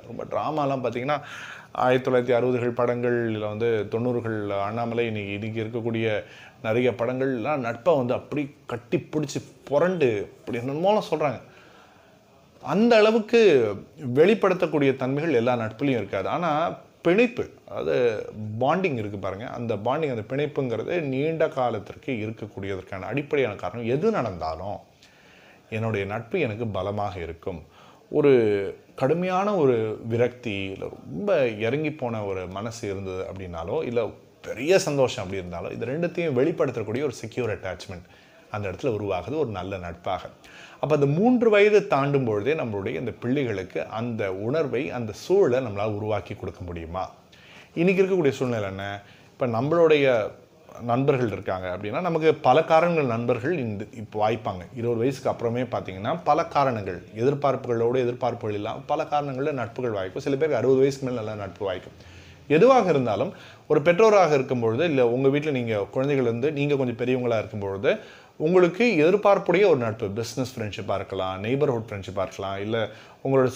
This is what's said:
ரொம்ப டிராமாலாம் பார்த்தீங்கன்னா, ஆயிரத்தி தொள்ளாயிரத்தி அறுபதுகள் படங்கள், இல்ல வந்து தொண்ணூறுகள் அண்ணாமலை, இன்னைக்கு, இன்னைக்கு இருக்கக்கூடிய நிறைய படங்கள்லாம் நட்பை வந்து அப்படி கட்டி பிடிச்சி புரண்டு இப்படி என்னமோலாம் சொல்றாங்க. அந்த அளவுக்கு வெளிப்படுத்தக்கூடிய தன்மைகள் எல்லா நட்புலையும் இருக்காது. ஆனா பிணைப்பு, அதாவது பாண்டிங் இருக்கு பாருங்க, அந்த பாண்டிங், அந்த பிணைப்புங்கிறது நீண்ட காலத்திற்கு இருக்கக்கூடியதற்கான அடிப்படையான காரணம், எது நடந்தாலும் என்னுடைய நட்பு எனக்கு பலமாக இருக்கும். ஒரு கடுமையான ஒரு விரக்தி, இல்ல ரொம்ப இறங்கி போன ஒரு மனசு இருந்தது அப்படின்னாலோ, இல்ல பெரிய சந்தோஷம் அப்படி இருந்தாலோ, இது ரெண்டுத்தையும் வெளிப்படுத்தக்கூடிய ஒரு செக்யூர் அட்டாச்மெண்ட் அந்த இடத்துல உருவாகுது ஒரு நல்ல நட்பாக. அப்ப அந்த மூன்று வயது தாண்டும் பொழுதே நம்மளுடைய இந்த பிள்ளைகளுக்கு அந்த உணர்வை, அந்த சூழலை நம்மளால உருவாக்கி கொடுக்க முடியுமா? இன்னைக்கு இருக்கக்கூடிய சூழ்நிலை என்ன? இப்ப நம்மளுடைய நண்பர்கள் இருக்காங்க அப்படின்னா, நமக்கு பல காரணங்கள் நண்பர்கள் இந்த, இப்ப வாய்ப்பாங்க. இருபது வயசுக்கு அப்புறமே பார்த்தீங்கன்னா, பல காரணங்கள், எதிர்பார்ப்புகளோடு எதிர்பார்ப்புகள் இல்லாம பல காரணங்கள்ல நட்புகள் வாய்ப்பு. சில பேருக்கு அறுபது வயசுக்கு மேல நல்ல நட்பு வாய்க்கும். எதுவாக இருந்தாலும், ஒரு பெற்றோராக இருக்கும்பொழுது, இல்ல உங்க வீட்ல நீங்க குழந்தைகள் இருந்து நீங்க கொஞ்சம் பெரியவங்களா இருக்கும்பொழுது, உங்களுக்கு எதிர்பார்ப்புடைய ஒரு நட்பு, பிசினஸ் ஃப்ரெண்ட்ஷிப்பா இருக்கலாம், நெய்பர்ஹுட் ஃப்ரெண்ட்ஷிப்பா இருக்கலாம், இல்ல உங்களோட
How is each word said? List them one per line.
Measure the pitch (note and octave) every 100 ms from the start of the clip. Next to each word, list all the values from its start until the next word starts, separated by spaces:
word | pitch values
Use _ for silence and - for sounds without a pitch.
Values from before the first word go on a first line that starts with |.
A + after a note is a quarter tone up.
| A2
ரொம்ப | A2+
டிராமாலாம் | - - A#2 D3+ C#3 C3+
பார்த்தீங்கன்னா, | A#2+ A#2+ B2+ D3 - - - - -
ஆயிரத்தி | - B2+ B2+ C3
தொள்ளாயிரத்தி | B2+ B2 A#2+
அறுபதுகள் | B2 B2+ A#2+
படங்கள், | A#2+ B2 A#2+ A#2+ A#2+ A#2
இல்ல | G#2+ G#2+
வந்து | G#2+ A#2 A2 G2
தொண்ணூறுகள் | A2+ B2 A#2+ A2 A2 G2+
அண்ணாமலை, | G2+ G2+ A2+ A#2 A#2 A#2
இன்னைக்கு, | G#2+ G2+
இன்னைக்கு | G2+ A2 A2
இருக்கக்கூடிய | A2 A#2 A2+ A2+ A2+ G#2 - - - -
நிறைய | A2 A#2 B2+
படங்கள்லாம் | A2+ A#2 B2+ C3+ B2+ B2 D3+
நட்பை | A#2 A#2 F#3 D3+
வந்து | B2
அப்படி | A#2 - D3 C#3 - -
கட்டி | A#2 - F3
பிடிச்சி | - D#3 C#3+ C#3+ - -
புரண்டு | - C#3+ F3 F#3 C3 G#2 F#2 -
இப்படி | - A#2
என்னமோலாம் | B2 D3 F#3+ G#3+ -
சொல்றாங்க. | D#3 D3+ - - - - - - _ _ _ _ _ _ _
அந்த | C3+ F3 A#3 A3
அளவுக்கு | G#3+ A3+ G#3+ A#3 G#3 C#3 G#2+ F#2+ - - C#3
வெளிப்படுத்தக்கூடிய | B2 F3 A3 G3 F3+ E3+ D3+ C#3 B2
தன்மைகள் | B2+ C#3 E3
எல்லா | A#2+ A#2 A#2+
நட்புலையும் | A2 - C#3+ A#2+
இருக்காது. | G2 G2+ F#2+
ஆனா | C#3 E3+ D3 F3 - - _
பிணைப்பு, | - F#3+ A#3+ - - - -
அதாவது | G#2+ D3 C#3+ A#2+ G#2+ - G#2+ G#2+ A2
பாண்டிங் | C3 F3 F#3+ B2
இருக்கு | G2+ G2
பாருங்க, | G2 F#2+ A#2+
அந்த | - A#2 G#2
பாண்டிங், | A2+ D3 D3+ A#2
அந்த | G#2+
பிணைப்புங்கிறது | C#3 D3 D3 C3 A2 - F3
நீண்ட | C#3+ C3 D#3 D#3+ D#3
காலத்திற்கு | - B2 A2 G2 - -
இருக்கக்கூடியதற்கான | A#2+ G#2+ A2 G#2+ - G2 F#2+ F#2 F#2+
அடிப்படையான | F#2+ C3 C#3+ D3 A#2+
காரணம், | G2+ F2+ A#2 A2+
எது | C3+ G#3+
நடந்தாலும் | G3+ A#2 F2 E2 D#2+ G2 F#2+ - _ - _ - - - - _
என்னுடைய | G#2+ A2 G#2+ F#2+
நட்பு | G#2+ - -
எனக்கு | C3 G#2+ A2+
பலமாக | G2 F#2+ G#2 G2+ F#2+
இருக்கும். | E2 E2+ - F2 - - - - _
ஒரு | D3 C#3+ B2+ A2 G2+ G2 - _
கடுமையான | - C3 E3 F3+ F#3 G#3 G3
ஒரு | C3+ A#2 A2 G#2
விரக்தி, | A#2 A2+ B2 - A2 G2
இல்ல | F#2+ F#2+ F2 - -
ரொம்ப | D3+ G3+ E3+ B2+
இறங்கி | G#2 A2 C#3+ D3+
போன | - B2 A2+
ஒரு | G2+ F#2 F2+
மனசு | F#2+ A2+ A2 G#2
இருந்தது | F#2+ F#2+ F#2 F#2
அப்படின்னாலோ, | F#2+ F2+ E2+ F2 C#3+
இல்ல | C#3 A#2 G2+ - - _
பெரிய | - - C#3+ F#3+
சந்தோஷம் | D3+ C#3+ B2 -
அப்படி | F#2 G2
இருந்தாலோ, | F2 E2+ F#2+
இது | A#2 A2+
ரெண்டுத்தையும் | D3+ E3+ F3 E3
வெளிப்படுத்தக்கூடிய | B2 D3 E3+ C#3+ A#2+ G#2+ A#2
ஒரு | D3 - A2
செக்யூர் | B2+ A#2 F#2+
அட்டாச்மெண்ட் | F#2+ F2 - F2+ - - - - -
அந்த | G#2+ G2
இடத்துல | F#2 C#3+
உருவாகுது | G#2 G#2 F2+ F#2 D3+
ஒரு | C3+
நல்ல | G2 F#2 G2
நட்பாக. | F2 E2+ G#2 F2+ - - - - - -
அப்ப | C#3+
அந்த | D3+ C#3
மூன்று | D#3 A#3 B3 A#3
வயது | G#3 G#3 G#3 G3+
தாண்டும் | C#3+ C#3 C#3
பொழுதே | A#2+ G#2 G#2+
நம்மளுடைய | D#3+ B2+ G2+ G2
இந்த | D3+ A#2+
பிள்ளைகளுக்கு | F2+ A#2+ C#3 B2+ G2 F#2 - -
அந்த | A2 A#2+ A2 G2
உணர்வை, | F#2+ A2 D#3 C#3+ A#2+ E3
அந்த | A#2+ A2+
சூழலை | - - F#3+ E3 B2 B2
நம்மளால | G2+ G#2+
உருவாக்கி | G2+ G#2+ G#2 -
கொடுக்க | G#2 F#2 -
முடியுமா? | F2 F2 E2 F2+ F2 - _ - - - -
இன்னைக்கு | E3 F3 F#3+
இருக்கக்கூடிய | F#3+ F#3+ C#3+
சூழ்நிலை | A#2 B2+ A#2 G2
என்ன? | F#2+ G2+ G2+ - - -
இப்ப | - B2+
நம்மளுடைய | A2+ C#3 E3+ E3 D3+ C#3 A#2+ G2+ - - _ - -
நண்பர்கள் | A#2 B2 C#3 C3+ A#2+
இருக்காங்க | G2 G2 F#2 F#2 F#2
அப்படின்னா, | G#2 C3+
நமக்கு | F3+ D#3+ D#3
பல | B2+ - C3+
காரணங்கள் | D#3+ D#3+ F3 E3
நண்பர்கள் | C3+ A2+ A#2+ A#2 B2 F3
இந்த, | A#2 G2+ A2
இப்ப | - G#2 G#2+ A2
வாய்ப்பாங்க. | A2+ A2+ F2+ E2+ A#2+
இருபது | A#2 A2+
வயசுக்கு | B2+ C#3 A#2
அப்புறமே | - A#2+ A#2+
பார்த்தீங்கன்னா, | B2 G#2 F#2+ F#2+ A2+ E3+
பல | D#3 D3+
காரணங்கள், | E3 D3 C#3 A2 F#2+ F2 - G#2
எதிர்பார்ப்புகளோடு | B2+ C#3+ C#3+ B2+ A#2+ A#2 A#2 B2+
எதிர்பார்ப்புகள் | A#2+ A#2+ B2 A2+ A2
இல்லாம | G#2 G#2+ C3+ -
பல | D3
காரணங்கள்ல | D3+ D3 C#3+ B2+ D3
நட்புகள் | C#3 A2 A#2 B2+
வாய்ப்பு. | G2+ F#2+ C#3
சில | C#3
பேருக்கு | C3+ D#3 C3+
அறுபது | B2+ C3
வயசுக்கு | C#3 C#3 B2+
மேல | B2
நல்ல | G#2+ G#2+
நட்பு | G2 -
வாய்க்கும். | G2 F#2 - - - - - - -
எதுவாக | D3+ A#3 C4 F#3
இருந்தாலும், | D3 B2 G2+ E3 - - - -
ஒரு | D3+
பெற்றோராக | D#3 F3 A3+ G#3 E3
இருக்கும்பொழுது, | C#3+ B2+ B2 A2+ A2+
இல்ல | F3 C#3 A#2+
உங்க | B2 C3+
வீட்ல | C#3+ D#3
நீங்க | C3 A#2 G#2+ G2
குழந்தைகள் | C3+ C#3 C#3
இருந்து | A#2+ A#2 C#3+
நீங்க | C#3 C#3+ C#3
கொஞ்சம் | B2+ A#2
பெரியவங்களா | B2 B2+ B2 A2
இருக்கும்பொழுது, | G#2+ G#2+ G2 G2 C3 A3 - - - -
உங்களுக்கு | D#3 F3+ F3 F3 A#3+ F3
எதிர்பார்ப்புடைய | D#3 G3+ G#3 G3 F3 F3 G3+
ஒரு | C#3+
நட்பு, | A2+ G#2+ G2+
பிசினஸ் | G#2 A2+ - B2 -
ஃப்ரெண்ட்ஷிப்பா | G#2+ G2+ G#2
இருக்கலாம், | G2 F#2+ F#2+ F#2 F#2+
நெய்பர்ஹுட் | G#2+ C#3 D3 A#2 A2
ஃப்ரெண்ட்ஷிப்பா | G2+ F#2+ G2
இருக்கலாம், | F#2 - F#2+ G2
இல்ல | G2+ A2+ G#2+ - - -
உங்களோட | C3+ C3+ B2+